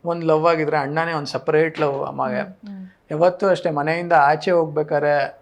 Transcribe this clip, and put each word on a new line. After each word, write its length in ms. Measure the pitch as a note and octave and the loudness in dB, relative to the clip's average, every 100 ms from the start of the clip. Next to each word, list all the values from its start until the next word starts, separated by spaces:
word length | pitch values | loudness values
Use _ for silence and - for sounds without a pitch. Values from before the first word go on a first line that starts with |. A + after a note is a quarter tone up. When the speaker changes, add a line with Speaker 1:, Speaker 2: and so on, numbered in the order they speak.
Speaker 1:
ಒಂದ್ 200 | E3+ E3+ | -4 -2
ಲವ್ 220 | D#3+ D#3 E3 | 2 2 4
ಆಗಿದ್ರೆ 320 | D#3+ D3+ D3+ | 2 0 -2
ಅಣ್ಣನೇ 340 | C#3 D#3 E3 | -2 -4 -2
ಒಂದ್ 140 | D#3+ C#3+ | -4 -6
ಸಪರೇಟ್ 540 | C3+ - D3+ D#3+ D#3+ | -6 0 2 2 0
ಲವ್ 260 | D3+ C#3 C#3 | -2 -2 -6
ಅಮ್ಮಗೆ. 340 | C#3 C3 C3 | -4 -4 -4
Speaker 2:
ಹ್ಮ್, 280 | C#3 - G#3 | -8 -14 -18
ಹ್ಮ್. 120 | F#3+ F#3 _ _ | -16 -18 _ _
Speaker 1:
ಯಾವತ್ತೂ 340 | D3+ F3 F3+ G3 | 2 2 2 0
ಅಷ್ಟೇ, 240 | E3 F3 | 0 0
ಮನೆಯಿಂದ 420 | D3 D3+ E3 F3 | -2 -2 -2 2
ಆಚೆ 380 | E3 C#3+ D#3 F#3 | 4 6 2 2
ಹೋಗ್ಬೇಕಾರೆ 880 | F3 D#3 D3+ D3+ D3 D3 D3 C#3 - | 2 0 -4 -2 0 2 0 -2 -8